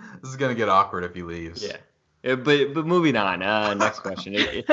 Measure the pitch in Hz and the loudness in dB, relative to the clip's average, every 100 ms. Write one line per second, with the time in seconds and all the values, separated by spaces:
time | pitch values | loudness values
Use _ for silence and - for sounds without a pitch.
0 | - - 131 131 135 117 104 95 98 92 | -20 -18 -14 -4 -2 0 4 4 4 0
1 | 87 87 85 85 82 87 101 - - _ | -6 -8 -10 -10 -10 -10 -10 -10 -16 _
2 | _ _ 123 127 123 143 139 147 160 180 | _ _ -2 0 4 4 4 0 0 4
3 | 160 120 98 87 95 107 107 101 107 - | 4 4 2 0 0 2 2 2 0 0
4 | 98 92 95 101 - 110 - | -8 -8 -6 -2 -2 -2 2